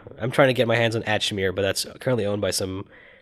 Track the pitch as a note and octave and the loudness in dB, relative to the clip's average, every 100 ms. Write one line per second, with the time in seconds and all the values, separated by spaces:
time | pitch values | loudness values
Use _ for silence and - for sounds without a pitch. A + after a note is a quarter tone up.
0 | - - C3+ - A2 A2+ A#2 A#2 A#2 A2+ | -12 -8 -4 4 4 4 2 4 2 0
1 | G#2+ G#2 - G2+ F#2+ F#2 G2 F#2 - - | 0 0 0 -2 -2 0 0 0 -4 -6
2 | - A#2+ G2+ G#2 G2 - F#2+ G2 - - | -2 0 0 -2 -2 -2 -4 -6 -10 -18
3 | - - | -20 -12